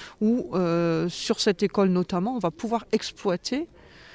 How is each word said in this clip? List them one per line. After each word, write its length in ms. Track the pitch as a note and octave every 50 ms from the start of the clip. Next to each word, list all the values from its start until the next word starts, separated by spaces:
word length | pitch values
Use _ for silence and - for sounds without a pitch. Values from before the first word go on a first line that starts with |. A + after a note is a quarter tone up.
| - - - -
où, 280 | G#3+ A3 A#3+ B3+ F4 - -
euh, 520 | F#3+ F3+ E3+ E3+ E3+ E3+ E3+ D#3+ D#3+ E3 F3
sur 300 | - - - - A3 -
cette 220 | - A3 F#3 -
école 280 | G#3 - - G#3 G3 F#3+
notamment, 440 | F3+ F3+ F3+ - G3 F3 F#3 A#3+ C4
on 40 | A#3+
va 100 | F#3 E3+
pouvoir 380 | D#3 - - G#3 A#3 A3 - -
exploiter, 760 | A3 A3 - - - - - G3+ F3+ F3+ - - A#3+ C#4+ E4+ - - - - - - - - - -